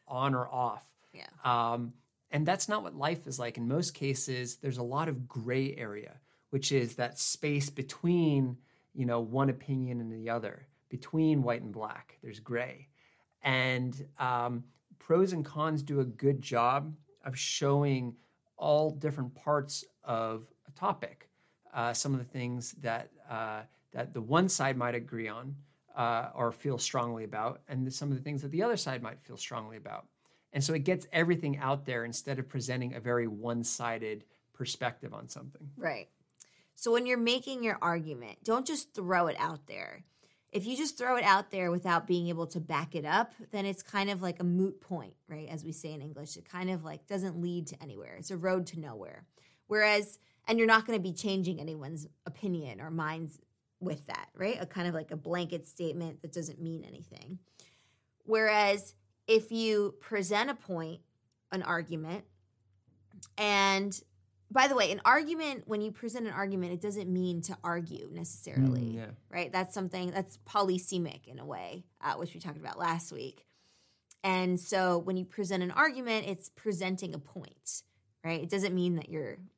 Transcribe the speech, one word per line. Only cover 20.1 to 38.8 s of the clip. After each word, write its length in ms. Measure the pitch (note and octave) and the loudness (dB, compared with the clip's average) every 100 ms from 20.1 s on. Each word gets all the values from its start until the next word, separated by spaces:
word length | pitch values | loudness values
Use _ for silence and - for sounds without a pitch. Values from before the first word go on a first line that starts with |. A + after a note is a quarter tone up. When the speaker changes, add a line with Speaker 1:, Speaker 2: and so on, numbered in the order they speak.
| A2+ A2+ A2 A#2+ _ - | -2 -2 -4 -10 _ -20
Speaker 1:
a 40 | |
topic. 580 | C#3+ G3+ - - - - _ _ _ - | -4 -2 -2 -6 -12 -20 _ _ _ -10
Uh, 180 | B2 A#2 | -2 0
some 220 | A2+ C#3+ | 0 0
of 60 | C3+ | 0
the 60 | B2+ | -2
things 480 | C3 B2 B2 A#2 - | -4 -4 -4 -8 -6
that, 280 | A#2+ A2+ - - - | -4 -4 -6 -16 -10
uh, 320 | A2+ A2 G#2+ A2+ _ _ | -6 -6 -6 -10 _ _
that 220 | B2 B2 | -8 -6
the 80 | A#2+ | -4
one 260 | A2 D#3+ F#3 | 2 4 6
side 300 | - C#3 B2+ | 4 2 2
might 180 | A#2+ A#2+ | 0 -2
agree 320 | B2 A#2 A2 | -4 -6 -6
on, 280 | A2 C3 C#3 - _ _ - | -6 -8 -10 -14 _ _ -2
uh, 320 | A#2 A#2 B2+ | 0 2 -2
or 180 | - A#2 | 0 -2
feel 260 | - D3 A#2+ | 0 -2 -2
strongly 480 | - C3+ A#2+ A2+ A2 | 0 0 0 -2 -4
about, 360 | G#2+ A#2 - - | -2 -4 -4 -6
and 180 | C3 C3 | -2 -2
the, 60 | |
some 180 | C3 C#3+ | -2 -2
of 80 | C3 | -2
the 60 | |
things 180 | D3 C#3+ | -2 -4
that 100 | C#3+ | -2
the 120 | E3 | 0
other 140 | A#3 A#3 | 2 0
side 240 | D3 B2+ | -2 -4
might 180 | A#2 - | -6 -10
feel 140 | - A#2 | -14 -10
strongly 400 | - A#2 A2 A2+ | -8 -6 -8 -12
about. 300 | G#2 G#2 - _ _ _ _ | -10 -12 -12 _ _ _ _
And 100 | C#3+ | -2
so 100 | C#3 | 0
it 100 | D#3+ | 2
gets 220 | C#3+ F3+ - | 2 0 2
everything 460 | E3 E3 E3+ D3+ C#3 | 2 4 4 2 0
out 280 | C3+ C#3 C#3 | 0 0 0
there 200 | B2 A#2 | -2 -2
instead 340 | A#2+ - C3 | -6 -6 -4
of 80 | C3 | -4
presenting 480 | C3 A2+ B2+ B2 B2 | -4 -2 -2 -2 -4
a 40 | |
very 280 | A#2+ A#2+ A#2 | 0 2 2
one-sided 960 | G#2+ A#2 A#2 A#2 - A#2+ A2+ A2 G#2 - _ _ | -2 -2 -2 -2 -2 -2 -4 -4 -6 -10 _ _
perspective 600 | - B2 - B2 - A2+ | -8 -6 -4 -4 -4 -12
on 140 | G#2+ B2 | -12 -12
something. 420 | B2 C3 - D3 C#3+ | -14 -16 -16 -16 -6
Speaker 2:
Right. 300 | E3 A#2 - _ _ _ - _ _ - | -6 -6 -10 _ _ _ -20 _ _ -4
So 160 | A#3 | 2
when 140 | A#3 B3 | 4 4
you're 120 | B3 | 2
making 460 | A#3 B3 C4+ C4 | 4 2 0 -2
your 140 | A3+ - | -2 0
argument, 640 | E3+ E3+ D#3 B2+ A2 - | 2 0 -2 -8 -12 -8
don't 220 | - A#3+ B3+ | 0 0 2
just 280 | D4+ | -4